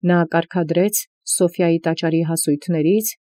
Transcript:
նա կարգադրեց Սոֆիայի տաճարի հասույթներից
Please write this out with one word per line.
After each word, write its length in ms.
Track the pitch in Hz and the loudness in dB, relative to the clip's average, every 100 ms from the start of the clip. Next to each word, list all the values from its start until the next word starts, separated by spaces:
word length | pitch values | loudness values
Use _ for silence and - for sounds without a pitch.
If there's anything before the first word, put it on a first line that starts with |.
նա 160 | 175 175 165 | 2 2 2
կարգադրեց 760 | 165 165 185 160 170 202 - - _ | -2 -2 -4 -2 0 0 -2 -8 _
Սոֆիայի 560 | - - 175 - 175 165 | -8 0 0 2 0 2
տաճարի 400 | 165 160 165 160 | 0 -2 0 0
հասույթներից 920 | 165 165 - 147 - 165 156 208 220 - | 0 -2 0 -2 -2 0 2 2 0 -10